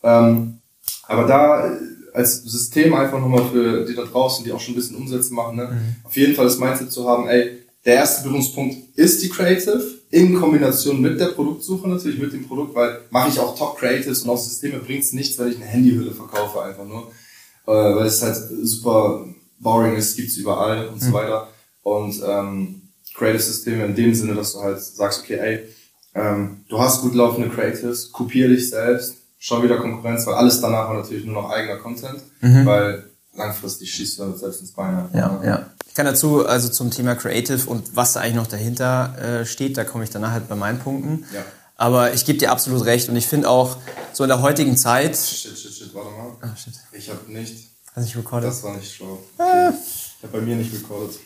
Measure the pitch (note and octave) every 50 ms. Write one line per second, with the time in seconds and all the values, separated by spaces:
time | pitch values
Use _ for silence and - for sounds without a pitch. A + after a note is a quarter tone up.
0 | - A#2 A#2 A#2 A#2 A#2 A#2 A#2 A#2 - - - _ _ _ _ _ - - -
1 | - - A2 A2+ A#2+ B2+ C3+ C#3 D3 D3 D3+ D3 - - - - - - - -
2 | - - - B2 B2 B2 - - - A#2 A2+ A#2+ - - - D3+ D#3 E3 D#3 C3+
3 | C#3 C3+ C3+ C3+ C3 B2+ B2+ B2 A#2+ - B2 A#2+ A#2 A2+ A2+ A2+ A#2 A#2+ A#2+ A#2+
4 | A#2+ - - B2 C3 B2+ - - A#2 A#2 A#2 A#2 - B2+ A#2+ B2 A#2+ - A2+ B2+
5 | C3+ C3 B2+ B2+ B2 - B2 A#2 A#2 A#2 A#2 A#2 B2 A#2+ A#2+ A#2 A2+ A2+ - -
6 | - - - C3+ C#3 C#3 C#3 - B2+ B2 B2 - B2+ C3 C3+ C3+ B2+ B2 - B2
7 | B2 B2 A#2+ A#2+ A#2+ A#2 A#2+ B2 A#2+ - - - - _ _ _ _ A#2+ A#2+ C3+
8 | D3+ - - - C3 C3+ C#3+ C#3 B2 - - D3 C3+ B2+ - - - - _ -
9 | D#3 F#3 - - F#3 F3+ - - F#3 F3 F#3 F3+ - G#3 G#3 B3 - - - -
10 | _ _ - E3+ F#3 F3+ F3+ F3 E3+ D#3 D#3 D3 C#3+ B2+ - - - C#3+ C#3 C3
11 | B2+ D#3+ D#3+ - F3+ E3+ - - C#3 D3 D3 - - - F#3+ F3+ F#3 F#3 F3+ F3
12 | - D#3 C#3 B2+ C#3 C#3 C3+ B2+ B2+ - C3 C3+ D3 C#3+ - A#2+ - A#2+ - -
13 | - _ A#2 B2+ - - - C3 B2 - - - D3+ - - - - A#2+ B2+ B2+
14 | C3 C#3+ B2+ B2 - A#2+ A#2 A#2 - - - - - C3+ B2+ B2+ A#2 A2+ C3+ C#3
15 | C3+ - B2+ C3 B2+ - - - A#2+ B2 A#2 A2+ G#2+ G#2 G#2+ B2 B2+ B2 A2+ A2
16 | G#2 - - - G#2 - - G#2 G#2 G2+ - G#2 G2 G2 F#2 G2 G2+ G2+ G#2+ A2+
17 | A#2 - - - - - - - - _ _ _ _ - A2 G#2+ G#2 G#2 G2 G#2+
18 | A2 A2+ A2 - A#2+ A2 F#2+ - - - A2+ A2 A2+ A2+ A2+ A2+ A#2 A#2+ A2+ A2
19 | G#2+ G2+ - - - - - _ _ _ _ _ - A2+ A2+ A2+ A2+ A2 A2 G#2+
20 | G#2+ - - - A#2 A2+ - - G2 G#2 F#2 - G2 A2 A2 A2 A2 A2+ A2+ A2
21 | B2+ B2 A2 G#2 A2 G#2+ A2 A2 - - - _ _ _ _ _ _ G2+ G#2 G#2
22 | G#2+ G2+ F#2+ - - F#2 G2+ G2+ G2+ G2 G2 G2 F#2+ F2+ - - - _ _ _
23 | _ - - - A#2+ A2 A2 G#2+ - - - - - A#2+ A#2 A2+ G#2 G2+ G2+ B2
24 | A#2 A#2 A2 G#2+ G#2+ G#2+ G2+ G#2 G2+ G2+ - G2+ G2+ G2 F#2+ F#2+ - - - -
25 | G2+ G2+ G2 - - - G#2+ F#2 G#2 A2 A2 A2 - - - _ _ _ _ _
26 | _ _ _ G2 G#2+ G#2 G2+ G2+ G2+ G2 - - - _ G#2+ A2 B2 C3 B2+ B2
27 | B2+ B2 A#2+ A#2+ B2 A#2 - A#2+ A#2+ A#2 - - A2 - - - B2 A#2+ A#2+ -
28 | - - - - B2 A#2 - B2+ B2+ B2 B2+ B2 - - A2+ A2 A2+ A#2+ B2 B2
29 | - - - - _ _ _ _ - - B2 A#2 A#2+ A#2+ A#2 - B2 A#2 A#2 A2+
30 | - A#2 A#2 A#2 A2+ G#2+ - A#2+ B2 B2 B2 - B2 A2+ A2+ A2 A2 G#2+ A2 G#2+
31 | G2+ - - G2+ - A2 G#2+ G#2 G2+ - G#2+ A2 A2 A2 G2+ G2+ - A#2+ A#2+ -
32 | - C3 C3 - - - _ _ - B2 B2 C3+ C3+ A2 G#2 G#2 G2+ G2+ G2+ -
33 | - - _ _ _ _ _ - G#2+ G#2 G#2 - - G2 - - F#2+ F2+ - -
34 | G2+ - - - G2 G2 F#2 F2+ G2 G2 F#2 - - - - - F#2+ F#2 F#2 F#2
35 | F2+ - - - F#2 F#2+ F#2+ G2 - G#2+ G#2 - - - _ _ - _ - -
36 | C#3+ C#3+ C3 B2+ - D3+ D3 D3 - - A#2+ B2+ A#2+ B2 - - B2+ B2 B2+ -
37 | B2 B2 A#2+ A#2 - A2 F2 A2+ A#2+ C3 C3+ B2 B2+ - A#2+ A2+ - - - A#2
38 | A#2+ B2 - - - A2+ A#2 A#2 A2+ A2+ A2 G#2 G#2+ A#2+ A#2+ B2 C3 B2+ B2+ B2+
39 | B2+ B2+ B2+ B2+ B2 A#2 A#2+ A#2 A#2 A#2 - - C3+ C3+ C3+ A#2+ A2+ A#2 - A#2
40 | A2+ G#2+ - G#2 G#2+ A2+ A#2 A#2 A#2 - G#2+ G#2 G2+ G#2 A#2 B2 B2+ C#3+ C#3 C3+
41 | C3+ D3 D#3 D#3 - - G2 G2+ F#2+ - - - _ _ _ - A2+ A#2+ B2 B2
42 | A#2+ A#2+ A#2+ A#2+ - - D3 D3 - - B2+ B2 - C3 C3 B2 A2 A2+ A#2+ B2
43 | A#2+ A#2+ A#2+ A#2+ A#2 - D#3 D3 C#3+ - B2+ B2+ B2+ B2+ B2+ - - - - -
44 | - - - - C#3 C3 C3 B2+ C3+ C#3+ D3 C#3+ D3+ C3+ B2 B2 - A#2+ A#2+ C3
45 | C#3+ E3 D#3 - - - - - - A2 G2 - - G#2 - - - - - G2
46 | G#2 G#2 G#2 G#2+ A#2 B2 A#2+ - - A#2 A2 - - A#2+ - - - - - G2+
47 | G2+ A2 G#2+ - A2 A2 G#2+ A2 A2+ A2+ A2+ A2+ - _ _ _ _ - _ B2
48 | A#2+ G#2+ - A#2 A2+ - B2 A#2+ A#2 A2 G2+ - - G#2 G2 F#2+ F#2+ - - -
49 | F#2+ - - F#3+ - - _ - F4 F4+ F#4 F4+ F4+ F4 - - - - - -
50 | - - - _ - G#2 G2+ A2 A2 A#2 A#2+ A2+ A2+ - A2 G#2 - - G#2 G2+
51 | G#2+ F#2+ - - -